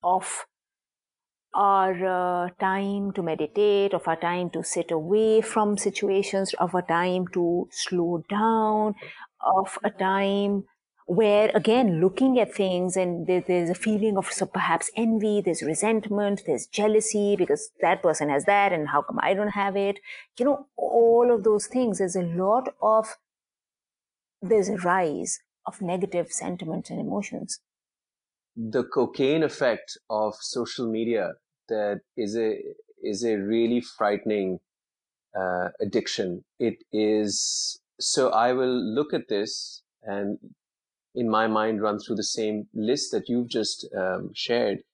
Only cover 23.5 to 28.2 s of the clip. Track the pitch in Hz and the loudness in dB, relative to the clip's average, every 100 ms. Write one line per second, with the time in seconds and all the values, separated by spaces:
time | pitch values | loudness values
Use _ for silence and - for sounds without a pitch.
23.5 | _ _ _ _ _ _ _ _ _ 185 | _ _ _ _ _ _ _ _ _ 0
24.5 | 220 196 202 180 185 175 127 - - _ | 2 2 -2 0 2 2 -2 -6 -8 _
25.5 | _ - - 180 180 190 175 170 - - | _ -14 -8 -4 -4 -2 -4 -4 -6 -8
26.5 | 180 165 156 - - - 196 202 - - | -8 -8 -8 -8 -8 -6 -6 -6 -10 -10
27.5 | - _ _ _ _ _ _ | -14 _ _ _ _ _ _